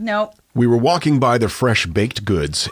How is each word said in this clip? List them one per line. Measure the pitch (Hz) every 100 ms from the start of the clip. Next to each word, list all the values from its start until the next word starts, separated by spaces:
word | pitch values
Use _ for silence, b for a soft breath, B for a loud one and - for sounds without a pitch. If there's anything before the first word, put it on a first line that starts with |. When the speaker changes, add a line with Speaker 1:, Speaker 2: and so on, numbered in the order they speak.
Speaker 1:
Nope. | 220 104 107 - _
Speaker 2:
We | - 120
were | 117
walking | 131 175 156 143
by | 127 120
the | 110
fresh | - 127 110 87
baked | 82 110 -
goods, | 101 90 73 76 -